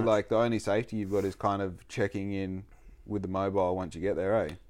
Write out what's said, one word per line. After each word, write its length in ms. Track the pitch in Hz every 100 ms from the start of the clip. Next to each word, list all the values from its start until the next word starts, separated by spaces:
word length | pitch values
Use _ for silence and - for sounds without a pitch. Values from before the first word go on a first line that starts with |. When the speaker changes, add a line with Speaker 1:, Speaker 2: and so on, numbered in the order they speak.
Speaker 1:
Pretty 40 | 117
much. 0 |
Speaker 2:
like, 240 | 107 -
the 80 | 110
only 220 | 117 113
safety 380 | 101 104 120 110
you've 140 | 98
got 140 | 101 98
is 100 | -
kind 260 | 104 98
of 260 | 95 85 -
checking 440 | - 101 101 98
in 300 | 98 95 92 95 - - - -
with 160 | 104
the 60 | 95
mobile 480 | 95 98 98 90 92
once 200 | 87 82
you 60 |
get 140 | 95 80
there, 180 | 95 110 78
eh? 80 | - -